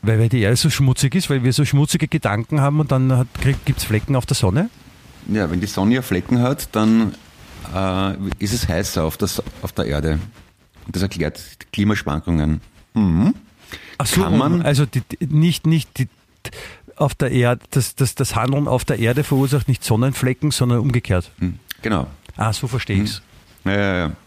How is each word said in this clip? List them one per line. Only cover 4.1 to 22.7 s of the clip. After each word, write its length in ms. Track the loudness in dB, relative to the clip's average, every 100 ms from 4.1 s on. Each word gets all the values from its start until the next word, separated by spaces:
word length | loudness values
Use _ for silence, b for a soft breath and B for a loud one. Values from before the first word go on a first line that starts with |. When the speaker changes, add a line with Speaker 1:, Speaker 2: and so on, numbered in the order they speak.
| -2
Speaker 1:
auf 100 | 0
der 100 | 0
Sonne? 340 | 2 2 -2 -6 -20 -20 -20 -18 -4
Speaker 2:
Ja, 240 | -2 0
wenn 100 | 0
die 60 | -2
Sonne 360 | 0 2 2
Flecken 380 | 0 -2 0 0
hat, 260 | 2 -2 -4 0
dann, 380 | 2 4 2 -4 -18 -20 -20 -18 -8
äh, 400 | -4 -2 0 -2 -2 -6 -4
ist 140 | -4
es 140 | -2 -2
heißer 340 | -2 -2 -2
auf 140 | -2 -2
der 100 | -4
S-, 160 | -4 -8 -8
auf 100 | -10
der 140 | -4 -2
Erde. 320 | -2 0 -2 -4 -14 -20 _ _ -20 -10
Und 80 |
das 80 | -4
erklärt 380 | -4 -2 -4 -6 -18 -20
die 40 | -12
Klimaschwankungen. 880 | -2 0 0 -2 -4 -2 0 0 -2 -6 -20 -8
Mhm. 420 | 0 2 4 2 0 -6 _ B B B B
Speaker 1:
Ach 100 | -2
so, 160 | 0
Speaker 2:
Kann 140 | 2 2
man 180 | 2 2
Speaker 1:
um, 60 |
also 220 | 2 2 2
die, 140 | -2
die, 260 | -6 -8 0
nicht, 400 | 2 2 2 2
nicht 320 | 0 0 -6
die, 100 | -6 _ _ _ -18 B B B -20 -2
auf 180 | -2
der 160 | 0 0
Erde, 320 | 2 2 0 -2
das, 240 | -2 -2
das, 200 | -2 -2
das 200 | 0 -2 0
Handeln 320 | 0 0 0
auf 160 | -2
der 140 | 0 0
Erde 260 | 2 0
verursacht 420 | 2 2 2 0 0
nicht 140 | -2
Sonnenflecken, 680 | 2 2 2 0 -2 0 -2
sondern 280 | 0 2 2
umgekehrt. 500 | 2 0 0 -2 -2 -6
Speaker 2:
Hm, 200 | -6 -6 _ -8
genau. 240 | -2 -2 -2 -10 _ -4
Speaker 1:
Ah, 160 | -2
so 140 | -2
verstehe 280 | -4